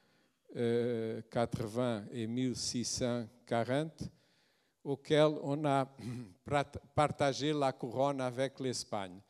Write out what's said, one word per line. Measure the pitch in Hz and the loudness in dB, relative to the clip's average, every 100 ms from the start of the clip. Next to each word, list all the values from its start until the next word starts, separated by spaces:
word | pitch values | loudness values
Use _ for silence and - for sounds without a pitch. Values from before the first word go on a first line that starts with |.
| _ _ _ _ - | _ _ _ _ -10
quatre-vingts | - 117 120 120 117 113 113 - 123 117 - 113 113 123 110 101 | -2 2 2 0 0 -2 -6 -4 0 0 0 -2 0 0 0 -4
et | 123 110 | -6 -4
mille | 120 127 110 | 0 0 -2
six | - 127 | -4 -2
cent | 113 - 127 120 113 - - | -2 -2 -2 -2 -6 -12 -2
quarante, | 117 113 135 160 - - - _ _ _ _ _ _ | 0 2 0 -2 -6 -12 -12 _ _ _ _ _ _
auquel | 143 135 - 151 156 147 | -6 -6 2 6 6 4
on | 139 151 | -2 0
a | 151 139 131 - 110 123 | 2 2 0 -6 -10 -8
<clears throat> | 107 - | -10 -14
prat-, | - 143 139 - - | -2 0 0 -8 -4
partagé | - 147 - 143 127 143 | 2 2 4 0 2 0
la | 147 135 | 2 0
couronne | - 127 113 139 139 | 0 -4 0 0 0
avec | 127 120 135 - | -2 -2 -4 -2
l'Espagne. | 131 117 - 107 95 90 | -4 -4 -4 -6 -6 -10